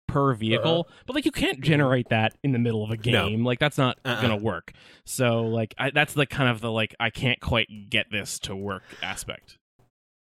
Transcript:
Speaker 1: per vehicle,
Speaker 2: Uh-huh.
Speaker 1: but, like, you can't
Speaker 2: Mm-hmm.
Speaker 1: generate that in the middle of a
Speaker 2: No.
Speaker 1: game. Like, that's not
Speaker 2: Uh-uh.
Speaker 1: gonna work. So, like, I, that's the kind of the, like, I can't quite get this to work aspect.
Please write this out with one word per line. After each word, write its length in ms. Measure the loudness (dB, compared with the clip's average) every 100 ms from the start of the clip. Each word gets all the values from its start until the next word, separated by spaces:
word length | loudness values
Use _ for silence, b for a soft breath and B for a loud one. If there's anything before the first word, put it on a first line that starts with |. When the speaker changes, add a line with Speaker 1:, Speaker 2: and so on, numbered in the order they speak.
| -4
Speaker 1:
per 260 | 0 2
vehicle, 540 | 2 0 2 2 0 -2
Speaker 2:
Uh-huh. 60 | b -6
Speaker 1:
but, 80 |
like, 120 | -2 -2
you 40 |
can't 280 | 0 0 0
Speaker 2:
Mm-hmm. 60 | 2
Speaker 1:
generate 400 | 4 4 2 2
that 260 | 2 0 0
in 100 | -2
the 60 | 0
middle 240 | 2 0
of 80 | -2
a 60 | -2 2
Speaker 2:
No. 180 | 2 2
Speaker 1:
game. 160 | 0
Like, 140 | 0 2
that's 180 | 0 2
not 220 | 0 0 -4
Speaker 2:
Uh-uh. 160 | 0
Speaker 1:
gonna 140 | 0 0
work. 340 | -2 -4 -8 B B B
So, 380 | -10 0 2 2
like, 320 | 2 0 -2 -2
I, 140 | 0
that's 240 | 2 2
the 100 | 2
kind 240 | 0 2 0
of 140 | 0
the, 100 | -2
like, 220 | -2 -2 -2
I 120 | -4
can't 300 | -2 -2 -2
quite 500 | 0 0 0 -6 -4
get 200 | -2 -2
this 280 | -4 -6 -8
to 160 | -8 -8
work 280 | -6 -8 -12 -12
aspect. 560 | -10 -8 -10 -14 -16 -20 _ _ _ _ _ _ _